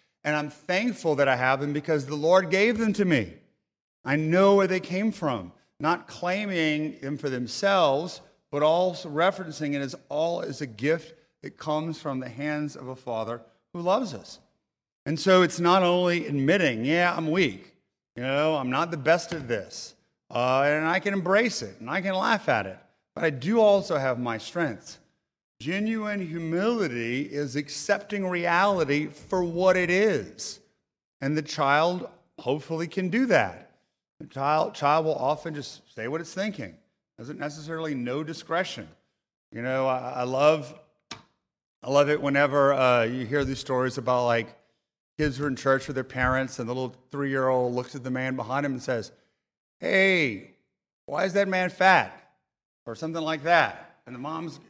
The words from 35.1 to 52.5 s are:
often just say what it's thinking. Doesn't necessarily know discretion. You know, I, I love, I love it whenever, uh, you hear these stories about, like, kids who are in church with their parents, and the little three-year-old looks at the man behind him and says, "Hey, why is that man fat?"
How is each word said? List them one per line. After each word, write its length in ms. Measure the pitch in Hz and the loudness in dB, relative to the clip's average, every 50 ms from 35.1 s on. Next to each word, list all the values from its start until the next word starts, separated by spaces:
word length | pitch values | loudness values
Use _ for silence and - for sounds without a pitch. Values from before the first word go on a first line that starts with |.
| 151 | 0
often 380 | - 123 135 156 147 - 165 156 | 0 0 -2 -2 -2 -4 -8 -10
just 280 | 147 127 - - - _ _ _ | -10 -10 -12 -14 -18 _ _ _
say 120 | 113 110 | -10 -8
what 140 | 120 147 165 | -6 -6 -6
it's 120 | 170 - - | -8 -8 -8
thinking. 420 | 185 202 220 - - 117 87 - - _ _ _ _ _ _ _ | -6 -6 -6 -6 -8 -10 -12 -14 -18 _ _ _ _ _ _ _
Doesn't 220 | - 113 127 151 - | -16 -14 -14 -10 -8
necessarily 540 | 139 151 143 156 151 156 165 160 160 156 147 | -8 -10 -10 -10 -12 -10 -8 -6 -6 -4 -4
know 300 | 127 120 123 127 147 156 | -4 -4 -4 -4 -4 -6
discretion. 640 | 151 165 - - - 170 170 185 - - - - 78 - _ _ _ _ _ _ _ _ _ _ _ | -8 -10 -12 -8 -4 -2 -2 -2 -4 -8 -12 -14 -16 -18 _ _ _ _ _ _ _ _ _ _ _
You 100 | - 113 | -12 -8
know, 260 | 120 127 131 135 131 | -6 -4 -2 0 0
I, 100 | 131 127 127 123 123 131 | 0 0 -2 -4 -6 -6
I 60 | 127 123 | -6 -4
love, 540 | 127 131 131 147 151 160 156 143 135 - - - _ _ _ _ - - - _ _ _ _ _ _ _ _ _ _ _ _ - | -2 0 4 6 6 6 4 0 -8 -16 -20 -20 _ _ _ _ -20 -20 -20 _ _ _ _ _ _ _ _ _ _ _ _ -2
I 60 | 127 | 2
love 200 | 139 143 147 143 | 4 6 6 6
it 120 | 151 147 | 2 0
whenever, 520 | 139 143 139 139 143 139 139 143 139 139 139 | 0 2 2 4 4 4 4 4 6 6 6
uh, 300 | 135 131 127 123 120 113 | 6 6 6 6 6 4
you 220 | 117 123 131 123 | 2 0 -4 -4
hear 200 | 107 135 147 139 | -2 -2 0 0
these 140 | 131 135 - | -2 -4 -6
stories 380 | - - 131 127 127 127 120 | -4 -2 0 0 0 0 -2
about, 280 | 139 120 127 127 123 123 | -2 0 0 2 2 2
like, 300 | 120 117 117 113 117 - _ _ _ _ _ _ _ _ _ _ _ _ | 2 2 2 0 -4 -10 _ _ _ _ _ _ _ _ _ _ _ _
kids 200 | - 151 147 127 | -2 -2 -2 -2
who 80 | 127 147 | -2 -4
are 20 | |
in 80 | 147 131 | -4 -4
church 320 | 117 - 135 135 131 131 | 0 2 2 2 2 0
with 80 | - 135 | -4 -6
their 80 | 131 127 | -6 -6
parents, 540 | 131 - 127 127 127 131 131 131 123 - - | -6 -2 0 0 2 2 0 -2 -4 -6 -8
and 80 | 120 | -8
the 60 | 113 123 | -6 -6
little 220 | 131 131 120 127 - _ _ | -6 -6 -8 -10 -14 _ _
three-year-old 600 | - 143 139 139 135 135 131 131 131 127 123 123 123 | -8 -6 -4 -2 -2 0 2 2 2 2 0 0 -2
looks 220 | 123 123 - - | -4 -6 -6 -10
at 80 | 139 120 | -10 -8
the 80 | 131 | -6
man 240 | 127 127 131 131 131 | -4 -4 -4 -4 -4
behind 300 | 131 117 110 127 139 147 | -6 -6 -4 -4 -2 -2
him 80 | 143 131 | -2 -4
and 100 | 123 - | -4 -4
says, 300 | - 127 113 107 - - _ _ _ _ _ _ _ _ _ _ _ _ _ | -4 -4 -4 -4 -8 -14 _ _ _ _ _ _ _ _ _ _ _ _ _
"Hey, 720 | - - - 190 190 196 190 175 151 127 104 92 - - _ _ _ _ _ _ _ _ _ _ _ | -2 0 2 4 4 4 4 2 2 0 -2 -6 -12 -16 _ _ _ _ _ _ _ _ _ _ _
why 200 | - 143 156 185 | -8 -4 -2 -2
is 80 | 196 170 | 0 2
that 160 | 202 202 190 | 0 0 2
man 200 | 185 185 185 180 | 0 0 0 -2
fat?" 420 | 180 - 185 190 185 151 107 - - - - _ _ _ _ _ | 0 4 6 6 8 6 4 2 -4 -18 -20 _ _ _ _ _